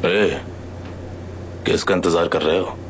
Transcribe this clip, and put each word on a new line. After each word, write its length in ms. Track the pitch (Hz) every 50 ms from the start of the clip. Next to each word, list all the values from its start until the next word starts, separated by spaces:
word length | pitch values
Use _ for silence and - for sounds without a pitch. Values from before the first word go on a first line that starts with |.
ए, 380 | - 87 90 104 107 87 71 - - - - - - - - - - - - - - - - - - - - - - - - - -
किसका 300 | - 87 - - - 98
इंतजार 320 | 90 87 90 85 85 85
कर 140 | 85 - 95
रहे 160 | 76 78 80 92
हो? 180 | 90 - - - -